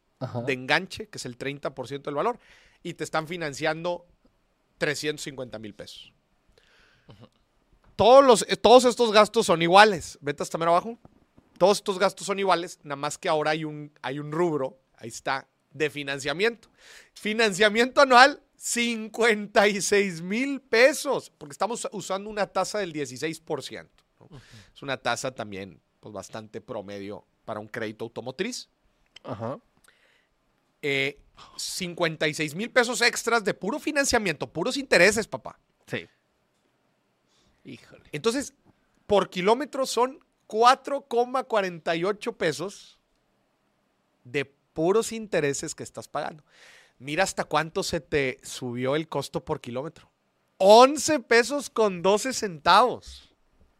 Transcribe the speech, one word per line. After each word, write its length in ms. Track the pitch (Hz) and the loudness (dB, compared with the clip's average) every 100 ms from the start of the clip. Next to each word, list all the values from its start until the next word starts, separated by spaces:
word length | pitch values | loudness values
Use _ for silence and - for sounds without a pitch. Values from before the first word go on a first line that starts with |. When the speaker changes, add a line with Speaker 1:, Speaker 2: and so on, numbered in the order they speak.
| _ - | _ -14
Speaker 1:
Ajá. 220 | 127 123 | -10 -8
Speaker 2:
de 120 | 120 | -6
enganche, 540 | 127 131 151 185 - 220 | -6 0 0 -2 -14 -14
que 80 | 135 | -12
es 80 | 131 | -14
el 100 | 120 | -10
treinta 400 | 131 143 165 135 | -10 -8 -10 -10
por 140 | 120 | -12
ciento 200 | 139 143 | -10 -8
del 60 | 143 | -4
valor, 240 | 202 240 _ - _ _ | -4 -4 _ -20 _ _
y 100 | 175 | -14
te 100 | - | -10
están 240 | 151 165 156 | -6 -6 -6
financiando 800 | 180 156 131 156 160 175 175 _ _ _ _ _ _ _ - | -8 -8 -4 -4 -4 -6 -8 _ _ _ _ _ _ _ -6
trescientos 460 | 156 139 151 151 160 | -4 -2 -6 -6 -10
cincuenta 340 | 135 123 110 | -12 -14 -14
mil 160 | 107 - | -16 -16
pesos. 380 | - - - _ _ _ _ _ _ _ _ _ _ 101 120 _ _ _ _ _ _ - | -18 -18 -20 _ _ _ _ _ _ _ _ _ _ -20 -20 _ _ _ _ _ _ 2
Todos 280 | 202 262 277 | 8 10 10
los, 200 | 208 - | 6 4
eh, 80 | 196 | 2
todos 300 | 208 254 240 | 8 8 8
estos 260 | 220 233 | 2 2
gastos 340 | 208 202 226 202 | 4 4 2 2
son 160 | 165 | 2
iguales. 560 | 170 185 214 175 - - | 6 8 8 6 -8 -12
Vete 200 | 139 143 | -8 -8
hasta 160 | 180 165 | -6 -4
mero 140 | 170 | 2
abajo. 260 | 175 202 233 - _ _ _ _ - | 2 0 -16 -20 _ _ _ _ 2
Todos 200 | 180 196 | 2 2
estos 220 | - 185 | -2 -2
gastos 260 | 190 - 175 | -2 -2 -8
son 140 | 196 | -4
iguales, 400 | 196 170 175 - | 0 -2 -2 -14
nada 120 | 151 139 | -12 -8
más 220 | 147 - | -6 -6
que 120 | 185 | -2
ahora 220 | 156 151 | -2 0
hay 120 | 160 | -2
un, 280 | 151 151 147 _ | -6 -10 -16 _
hay 180 | 127 143 | -10 -10
un 120 | 147 | -8
rubro, 480 | 156 175 151 131 - _ _ | -2 0 0 -4 -8 _ _
ahí 120 | 117 | -16
está, 380 | - 139 131 - _ _ | -12 -6 -6 -6 _ _
de 180 | 135 151 | -4 -4
financiamiento. 800 | 143 139 139 143 156 208 131 _ _ - - - | -4 -8 -6 -6 -2 -2 -2 _ _ -20 -20 -20
Financiamiento 880 | - 208 220 220 175 214 214 254 294 | -10 -6 0 0 2 2 2 0 4
anual, 400 | 277 247 269 285 _ _ | 6 8 6 4 _ _
cincuenta 1120 | - 240 240 226 220 - 226 214 208 233 202 | -6 -2 -2 -4 -8 0 2 2 0 4 4
y 120 | 202 | 2
seis 400 | - 202 202 160 | 0 0 0 -4
mil 380 | 180 220 277 269 | -6 -4 -2 -6
pesos, 720 | - 226 262 294 285 196 - _ | -2 4 6 4 -4 -4 -6 _
porque 140 | 147 | -18
estamos 360 | - 196 233 - | -6 -6 -4 -8
usando 380 | 202 165 190 208 | -8 -6 -8 -8
una 180 | 208 185 | -6 -4
tasa 320 | 196 180 208 | -2 -4 -4
del 120 | 185 | -6
dieciséis 480 | 151 131 123 156 160 | -6 -8 -8 -10 -10
por 220 | - 143 | -10 -10
ciento, 420 | - 101 80 _ _ _ | -10 -16 -18 _ _ _
¿no? 60 | 117 | -20
Speaker 1:
Ujú. 120 | 139 - 110 - | -20 -20 -20 -20
Speaker 2:
Es 80 | - | -16
una 160 | 143 131 | -10 -6
tasa 360 | 123 120 131 | -4 -4 -6
también, 460 | 123 107 95 98 78 _ _ | -8 -12 -12 -14 -16 _ _
pues, 120 | 110 | -16
bastante 480 | 101 - 113 107 113 | -16 -14 -16 -14 -16
promedio 640 | - 113 98 101 98 98 _ _ - | -12 -12 -10 -12 -12 -14 _ _ -12
para 140 | 107 | -12
un 80 | 107 | -10
crédito 380 | 123 110 110 117 | -10 -10 -8 -12
automotriz. 640 | - 117 - 208 247 - _ _ _ _ - | -10 -12 -8 -8 -8 -16 _ _ _ _ -20
Speaker 1:
Ajá. 360 | - 214 226 254 _ _ _ _ _ _ _ _ _ _ _ _ | -14 -10 -10 -10 _ _ _ _ _ _ _ _ _ _ _ _
Speaker 2:
Eh, 380 | 143 139 139 - _ _ - - | -4 -2 -2 -6 _ _ -20 -14
cincuenta 720 | - - 180 170 165 156 156 | -10 -8 -8 -4 -4 -2 -4
y 60 | |
seis 220 | 151 156 160 | -2 -6 -6
mil 160 | 240 | -2
pesos 280 | 254 240 247 | 0 0 0
extras 420 | 233 - 233 233 | 0 0 -2 0
de 100 | 196 | 0
puro 260 | 175 185 285 | -4 -6 -6
financiamiento, 720 | - 285 277 240 202 147 131 | -4 -2 0 0 -2 -6 -8
puros 240 | 156 214 254 | -4 -4 -4
intereses, 520 | - 196 185 214 202 | 2 6 6 4 -4
papá. 320 | - - - _ _ - | -8 -14 -20 _ _ -12
Speaker 1:
Sí. 220 | 110 85 _ _ _ _ _ _ _ _ _ _ _ _ _ _ _ | -12 -12 _ _ _ _ _ _ _ _ _ _ _ _ _ _ _
Híjole. 400 | - 123 - - _ | -20 -20 -20 -20 _
Speaker 2:
Entonces, 420 | 151 220 262 - _ _ _ _ _ - | -4 -2 -2 -6 _ _ _ _ _ 0
por 220 | 202 185 | 2 2
kilómetro 560 | 185 185 240 285 269 262 | -2 2 2 0 -6 -4
son 340 | - 254 294 _ _ _ | 0 -2 -2 _ _ _
cuatro 560 | 214 240 262 - 277 | 2 4 4 0 -8
coma 420 | - 233 247 254 | -4 -2 0 -2
cuarenta 520 | 254 220 190 170 175 170 | -2 -2 -2 -6 -4 -2
y 80 | |
ocho 300 | 180 202 - | -2 -4 -8
pesos 680 | - 170 131 185 - - _ _ _ _ _ _ _ _ _ _ _ _ _ | -4 -2 -2 -8 -12 -20 _ _ _ _ _ _ _ _ _ _ _ _ _
de 220 | 123 143 135 | -8 -6 -6
puros 640 | _ _ - 165 208 220 | _ _ -4 2 2 0
intereses 600 | 226 214 175 147 135 120 | -8 -4 0 0 -2 -8
que 100 | - | -12
estás 240 | 120 - - | -14 -16 -10
pagando. 360 | 147 - 156 _ _ - - _ _ | -8 -8 -12 _ _ -20 -20 _ _
Mira 240 | 131 156 | -8 -2
hasta 220 | 156 - 170 | -2 -2 -2
cuánto 360 | 151 160 196 | -2 -2 -4
se 200 | 175 170 | -4 -6
te 380 | - 151 131 - | -2 -2 -2 -4
subió 520 | - - 127 120 127 151 | -14 -10 -8 -6 -2 -2
el 120 | 156 | -4
costo 360 | 143 135 165 | -8 -6 -10
por 180 | - 151 | -8 -8
kilómetro. 500 | - 120 156 - _ _ _ _ _ - | -8 -10 -12 -16 _ _ _ _ _ 2
Once 640 | 190 220 262 302 - 302 | 8 10 10 4 0 -2
pesos 480 | - 233 233 285 - | 2 2 2 -2 -6
con 320 | - 214 180 | -2 -2 0
doce 320 | 185 208 262 | 2 2 0
centavos. 1000 | 240 214 156 180 190 247 120 - - _ _ _ _ _ | -6 -8 -4 4 6 4 0 -12 -20 _ _ _ _ _